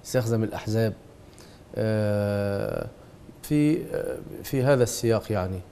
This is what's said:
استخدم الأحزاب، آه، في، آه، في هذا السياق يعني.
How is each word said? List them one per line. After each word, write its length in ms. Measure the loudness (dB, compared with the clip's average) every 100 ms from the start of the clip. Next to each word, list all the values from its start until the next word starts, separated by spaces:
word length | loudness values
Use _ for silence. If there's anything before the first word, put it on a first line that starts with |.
| 0
استخدم 380 | -2 0 0
الأحزاب، 500 | 0 -4 -2 0 0 -2 -16 -20 -20 -20 -20 -20 -12 -4
آه، 1120 | 0 0 2 2 0 0 0 -2 -2 -4 -6 -12 -20 -20 -20 -18
في، 420 | -2 2 4 2 -2
آه، 240 | -6 -4 -8 -10 -12
في 200 | -4 0
هذا 200 | 4 6
السياق 480 | 4 2 2 2 2
يعني. 280 | -2 -2 -4 -8